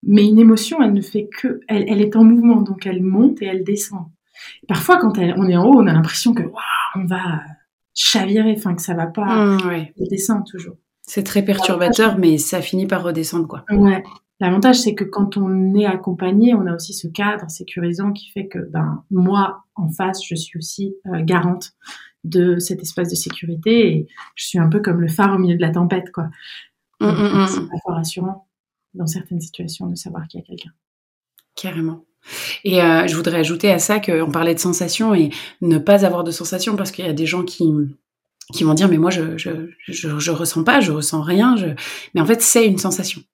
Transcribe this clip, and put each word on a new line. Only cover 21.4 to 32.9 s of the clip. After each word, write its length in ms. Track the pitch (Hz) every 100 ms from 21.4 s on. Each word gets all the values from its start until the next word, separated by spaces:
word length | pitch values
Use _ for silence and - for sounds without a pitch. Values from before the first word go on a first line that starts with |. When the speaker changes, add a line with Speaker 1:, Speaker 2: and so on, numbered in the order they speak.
| 175 180 - _ - - - _
Speaker 1:
de 340 | 170 180 180 175
cet 220 | 175 180
espace 260 | 160 - 175
de 60 | 175
sécurité 720 | - - 165 165 214 233 220
et 180 | 156 151 - - -
je 100 | -
suis 120 | 180
un 100 | 165
peu 120 | 208
comme 200 | 208 170
le 80 | 165
phare 260 | 165 196
au 40 | 190
milieu 180 | 180 170
de 40 |
la 100 | 165
tempête, 400 | 165 175 185 185
quoi. 160 | - 160 - - - - _ _ _
Speaker 2:
Mm, 60 | 214
Speaker 1:
Donc, 120 | 165
Speaker 2:
mm, 40 | 208 196
mm. 40 | 190
Speaker 1:
c'est 100 | -
à 100 | -
la 80 | 165
fois 120 | -
rassurant 540 | 165 160 - 180 190 _ _ _ _ _
dans 120 | 185 165
certaines 340 | 175 - 175
situations 460 | 165 - 170 - 180
de 80 |
savoir 320 | 175 185 170 160
qu'il 120 | 180
y 20 |
a 40 | 170
quelqu'un. 240 | 175 170 _ _ _ _ _ _ _ _ -
Speaker 2:
Carrément. 480 | 185 160 160 165 _ _ - - - -
Et, 160 | 202 180
euh, 280 | 170